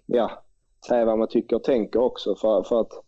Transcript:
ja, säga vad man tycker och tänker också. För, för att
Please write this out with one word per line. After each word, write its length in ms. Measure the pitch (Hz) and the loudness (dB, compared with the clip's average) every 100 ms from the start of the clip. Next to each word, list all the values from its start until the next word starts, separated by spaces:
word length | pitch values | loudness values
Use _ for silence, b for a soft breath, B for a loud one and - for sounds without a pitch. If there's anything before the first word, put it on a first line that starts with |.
ja, 380 | - 120 101 - - _ _ _ - | -2 -2 -2 -6 -20 _ _ _ -2
säga 180 | 120 | 2
vad 140 | 113 110 | 2 2
man 80 | 110 | 0
tycker 280 | 117 - | 0 0
och 80 | 113 | -2
tänker 360 | - 123 95 110 | 0 0 0 0
också. 360 | - - 107 | 0 -2 -6
För, 280 | 95 110 98 | -2 2 0
för 180 | - 117 | 2 -2
att 100 | 104 - | -2 -8